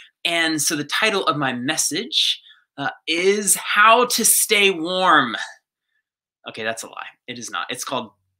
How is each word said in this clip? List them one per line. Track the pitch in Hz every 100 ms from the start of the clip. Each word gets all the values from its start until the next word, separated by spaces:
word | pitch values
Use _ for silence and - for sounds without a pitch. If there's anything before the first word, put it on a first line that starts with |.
| - _
And | 170 170 160 156
so | - 151
the | 143
title | - 220 196 -
of | 147
my | 131
message, | 123 131 156 - 143 233 - - - - - _ -
uh, | 139 - -
is | 165 190 208 202 -
How | - 208 214 240 240
to | - 208
Stay | - - 208 196
Warm. | 170 165 185 185 151 123 101 - - _ _ _ _ _ _ _ _ 120
Okay, | 113
that's | 110 110
a | -
lie. | - - _ -
It | 120
is | 107
not. | 87 -
It's | -
called, | - 127 113 _ _